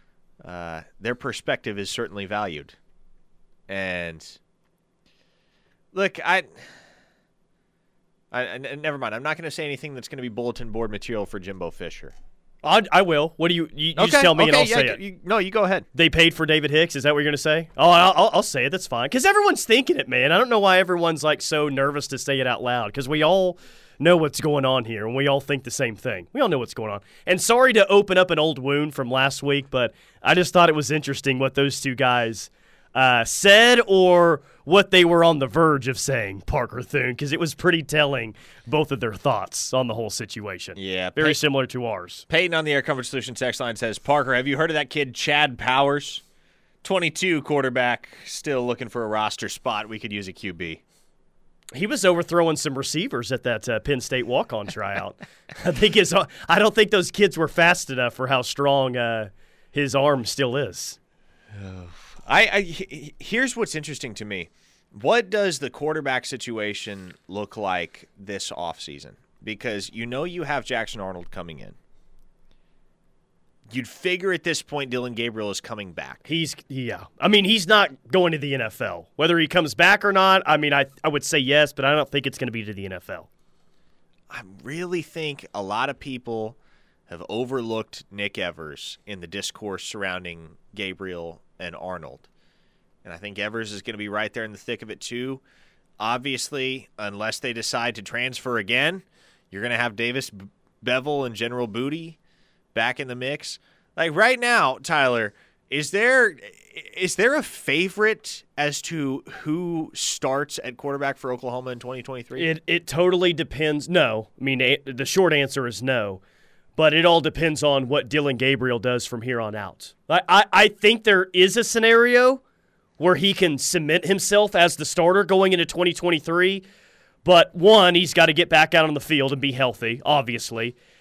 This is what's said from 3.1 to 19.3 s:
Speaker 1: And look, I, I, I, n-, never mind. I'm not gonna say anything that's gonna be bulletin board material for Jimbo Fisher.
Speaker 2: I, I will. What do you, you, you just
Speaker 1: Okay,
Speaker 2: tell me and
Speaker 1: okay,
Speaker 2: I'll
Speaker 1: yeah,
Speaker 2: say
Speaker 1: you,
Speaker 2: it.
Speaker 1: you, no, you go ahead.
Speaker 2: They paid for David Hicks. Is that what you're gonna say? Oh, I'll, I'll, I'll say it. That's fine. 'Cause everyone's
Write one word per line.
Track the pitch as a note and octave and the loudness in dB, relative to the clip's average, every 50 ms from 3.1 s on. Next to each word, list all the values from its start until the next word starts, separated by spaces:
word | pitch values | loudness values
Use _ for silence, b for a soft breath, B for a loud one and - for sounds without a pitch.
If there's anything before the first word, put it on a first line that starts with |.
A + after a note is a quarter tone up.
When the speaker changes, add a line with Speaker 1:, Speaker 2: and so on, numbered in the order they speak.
| - _ _ _ _ _ - _ _ _ _ - | -20 _ _ _ _ _ -20 _ _ _ _ -12
Speaker 1:
And | G2 G2 F#2+ F#2 F2+ F2 F2 E2+ E2 D#2+ - - - _ _ _ _ _ _ _ _ _ _ _ _ _ _ _ _ _ _ _ _ _ _ _ _ _ _ _ _ _ _ _ | -8 -8 -6 -6 -6 -6 -8 -10 -12 -14 -20 -20 -20 _ _ _ _ _ _ _ _ _ _ _ _ _ _ _ _ _ _ _ _ _ _ _ _ _ _ _ _ _ _ _
look, | _ F#3 G3 F#3 - - - | _ -2 -2 -2 -2 -4 0
I, | E3+ F#3 F#3+ D3+ - - b b b b b b b b b b b b b b b b _ _ _ _ _ _ _ _ _ _ _ _ _ _ _ _ _ _ _ | 0 0 0 0 -4 -14 b b b b b b b b b b b b b b b b _ _ _ _ _ _ _ _ _ _ _ _ _ _ _ _ _ _ _
I, | - B2 | -8 -6
I, | B2+ F#2 F#2+ | -6 -6 -8
n-, | B2+ C#3 A#2 C3+ D3+ | -12 -12 -12 -12 -8
never | D3+ D#3 C#3+ | -6 -6 -6
mind. | C#3 B2+ A2 G#2 | -6 -6 -6 -8
I'm | A#2 C3+ | -6 -6
not | D#3 D#3 | -6 -6
gonna | D#3 E3+ D3+ | -6 -8 -10
say | - - D#3 | -10 -8 -8
anything | D3 C#3 C3 - D3+ C#3 | -8 -8 -10 -12 -14 -14
that's | B2+ A#2 | -14 -16
gonna | - - C3+ | -14 -14 -12
be | B2 A#2+ | -10 -10
bulletin | G#2 A#2+ A#2+ A#2+ A2+ - A#2+ A2 | -8 -6 -6 -6 -6 -6 -8 -8
board | G#2 A2+ A#2 A2+ | -4 -4 -4 -4
material | G#2 G2+ - - A#2 G#2 G2+ | -6 -8 -8 -6 -6 -6 -6
for | - - G2+ | -6 -10 -12
Jimbo | F2 G2 F#2+ F#2 F2 E2 | -12 -12 -10 -10 -10 -10
Fisher. | - - F2+ E2 - - - C#2 - - - - - _ _ _ - _ | -10 -10 -12 -12 -12 -14 -18 -18 -18 -20 -20 -20 -20 _ _ _ -20 _
Speaker 2:
I, | - D3 F3+ A3+ G#3 - | 0 4 4 4 4 4
I | D#3 F3+ | 4 4
will. | G3 F3 D#3+ D3 D3+ D#3+ - | 4 6 2 2 0 0 -2
What | - D#3+ F3 | -2 0 0
do | F3 | 0
you, | E3+ D#3+ - - | 0 -4 -6 -6
you, | C#3+ D3+ E3 | -6 -6 -4
you | D#3 | 0
just | D#3 G3+ - D4+ | 2 2 4 6
Speaker 1:
Okay, | C#4+ | 6
Speaker 2:
tell | C4 F3 D#3+ | 6 6 6
me | D#3+ - | 6 4
and | - D4 | 6 6
Speaker 1:
okay, | D4 | 4
Speaker 2:
I'll | D4 A3 | 4 4
Speaker 1:
yeah, | A3+ | 2
Speaker 2:
say | A#3+ C3 | 2 2
Speaker 1:
you, | A#2+ | 0
Speaker 2:
it. | G2+ - | -2 -4
Speaker 1:
you, | F#3+ G3+ F3+ - - | -8 -12 -14 -14 -4
no, | F3 G#3+ A3 | -2 0 0
you | F#3 F#3+ | 0 0
go | F3+ A3 G3+ | 0 0 2
ahead. | F3+ G3 F3 - - - | 2 2 -2 -4 -6 2
Speaker 2:
They | C3 E3 D#3+ | 4 4 4
paid | - E3 E3 E3 | 6 6 4 4
for | D#3+ - D#3+ | 4 2 0
David | D3+ D#3 D#3 D3 D3 | 2 2 2 2 2
Hicks. | C#3+ D#3 E3+ E3 - | 2 2 2 2 -2
Is | C3+ | 0
that | B2+ D3 | 0 2
what | D3+ D3 | 2 2
you're | D3 D3+ | 0 0
gonna | D3 C#3 | -2 0
say? | - D#3 D3+ D#3+ E3 - - | 0 0 0 0 -2 -6 0
Oh, | - D3+ F3 | 4 6 8
I'll, | F3 E3+ F3+ F#3+ F3 | 8 8 8 6 6
I'll, | D#3 F3+ E3+ - | 6 4 4 4
I'll | F3+ - | 2 0
say | - - C3 B2 | 0 -2 -2 -2
it. | C#3 | -2
That's | F3 F3+ - | -2 -4 -6
fine. | - B2+ A#2 B2 D3+ | -6 -4 -4 -2 -2
'Cause | - C4 C4 | -2 2 2
everyone's | F#4+ | 4